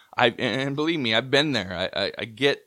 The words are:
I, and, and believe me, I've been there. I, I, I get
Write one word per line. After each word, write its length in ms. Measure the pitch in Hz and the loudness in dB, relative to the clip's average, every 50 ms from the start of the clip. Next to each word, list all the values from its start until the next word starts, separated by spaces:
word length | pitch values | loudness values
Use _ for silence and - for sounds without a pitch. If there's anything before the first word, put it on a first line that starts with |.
| - _ - | -20 _ 0
I, 100 | - 123 | 2 2
and, 340 | 120 - - 123 123 101 131 | 4 2 2 -2 -2 0 -2
and 160 | 135 139 139 | -2 -2 -2
believe 240 | 139 151 165 170 160 | -2 -2 0 0 0
me, 140 | 127 113 110 | 0 0 0
I've 160 | 113 127 131 | 0 0 2
been 220 | 131 139 151 156 135 | 2 2 2 2 0
there. 200 | 110 95 92 92 | -2 -2 -4 -4
I, 320 | 85 92 - - 90 101 | -4 -4 -2 -2 -2 -4
I, 80 | 87 - - | -4 -4 -6
I 60 | 104 | -8
get 380 | 117 110 107 135 139 135 - - | -8 -4 0 0 0 0 0 -4